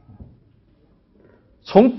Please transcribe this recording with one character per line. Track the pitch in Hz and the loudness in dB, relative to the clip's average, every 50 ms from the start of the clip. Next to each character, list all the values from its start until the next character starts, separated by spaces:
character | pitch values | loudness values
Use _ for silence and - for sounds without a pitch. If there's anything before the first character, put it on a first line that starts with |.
| _ - - - - - - - _ _ _ _ _ _ _ _ _ _ _ _ _ _ _ _ _ _ _ _ _ _ _ _ _ | _ -20 -20 -20 -20 -20 -20 -20 _ _ _ _ _ _ _ _ _ _ _ _ _ _ _ _ _ _ _ _ _ _ _ _ _
从 | - - 185 233 262 254 | -2 2 2 2 2 0